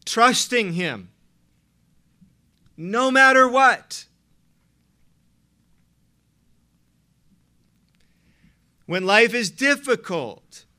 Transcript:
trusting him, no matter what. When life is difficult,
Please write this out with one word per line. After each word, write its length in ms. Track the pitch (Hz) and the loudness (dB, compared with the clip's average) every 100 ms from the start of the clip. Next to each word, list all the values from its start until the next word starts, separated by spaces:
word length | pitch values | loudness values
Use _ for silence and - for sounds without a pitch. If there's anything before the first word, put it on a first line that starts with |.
| - | -8
trusting 680 | - 240 226 - 247 202 | 2 2 2 -2 -4 -4
him, 360 | 170 175 117 90 _ _ _ _ _ _ _ _ _ _ _ _ _ _ _ _ - | -6 -6 -8 -16 _ _ _ _ _ _ _ _ _ _ _ _ _ _ _ _ -16
no 360 | 170 220 262 | -8 -4 0
matter 360 | 262 262 262 262 | 4 4 4 2
what. 580 | 254 262 202 - - - _ _ _ _ _ _ _ _ _ _ _ _ _ _ _ _ _ _ _ _ _ _ _ _ _ _ _ _ _ _ _ _ _ _ _ _ _ _ _ _ _ _ _ _ _ _ _ - | 4 2 0 -6 -18 -20 _ _ _ _ _ _ _ _ _ _ _ _ _ _ _ _ _ _ _ _ _ _ _ _ _ _ _ _ _ _ _ _ _ _ _ _ _ _ _ _ _ _ _ _ _ _ _ -10
When 200 | 175 185 | -6 2
life 280 | 208 233 | 4 4
is 180 | 240 208 | 0 -6
difficult, 1120 | - 269 277 277 226 - 175 120 - _ - _ | -4 -2 -2 -2 -4 -4 -8 -8 -12 _ -20 _